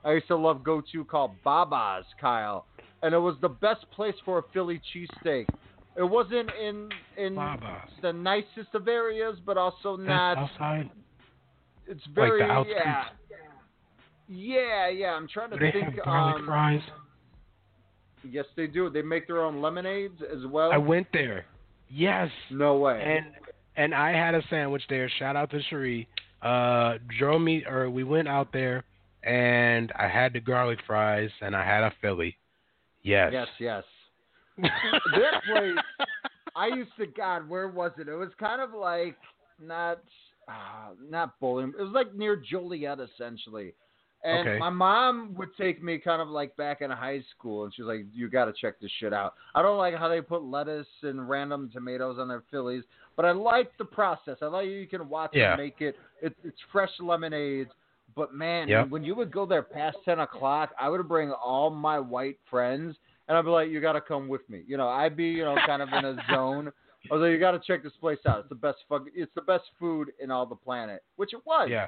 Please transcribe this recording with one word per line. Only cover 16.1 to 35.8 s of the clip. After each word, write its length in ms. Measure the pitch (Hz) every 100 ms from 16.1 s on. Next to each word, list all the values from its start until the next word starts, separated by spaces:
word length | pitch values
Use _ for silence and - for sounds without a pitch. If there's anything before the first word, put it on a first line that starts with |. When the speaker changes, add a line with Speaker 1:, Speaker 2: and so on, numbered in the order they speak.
| 139 156 156
Speaker 1:
um, 40 |
Speaker 2:
fries? 360 | 151 151 151 151 - - - _ _ - - _ _ _ _ _ _ _
Speaker 1:
Yes, 220 | 135 135 139
they 120 | - 156
do. 220 | 160 180
They 120 | 147
make 260 | 151 165 165
their 140 | 170
own 200 | 160 147
lemonades 600 | 151 175 185 196 196 170
as 240 | 151 143
well. 260 | 131 147 165
Speaker 2:
I 60 | 151
went 300 | 147 170 175
there. 320 | 165 131 95 - - - _ _
Yes. 400 | 135 185 190 170 - -
Speaker 1:
No 240 | 135 147 139
way. 240 | 139 113
Speaker 2:
And, 300 | 151 156 151 - - - _
and 200 | - 151
I 160 | 151 151
had 240 | 170 170
a 60 | 165 -
sandwich 340 | 160 143 139 -
there. 200 | 135 127 -
Shout 160 | 135
out 140 | 143 147
to 80 | 147 143
Cherie. 380 | 151 131 120 113 - - _
Uh, 540 | 117 123 123 120 117 113 120 113
drove 240 | 143 160
me, 240 | 165 160
or 240 | - 131 127
we 140 | 127
went 240 | 131 156 147
out 240 | 139 139
there, 300 | 131 127 127 - _ _ _
and 680 | - 123 123 120 120 117 113 -
I 100 | 101
had 260 | 101 127
the 60 | 123
garlic 380 | 113 123 123 117
fries, 440 | - 107 107 104 107 -
and 140 | 101
I 100 | 98
had 180 | 92 107
a 100 | 110 -
Philly. 360 | 104 92 85 - _ _ _ _ _ _
Yes. 280 | 98 101 87
Speaker 1:
Yes, 140 | 131 120 -
yes. 240 | 117 104 - _ _ _ _ _ _ -
Speaker 2:
<laughs> 40 |
Speaker 1:
That 800 | 175 831 220 - - 196 277 - -
place, 280 | - 392 339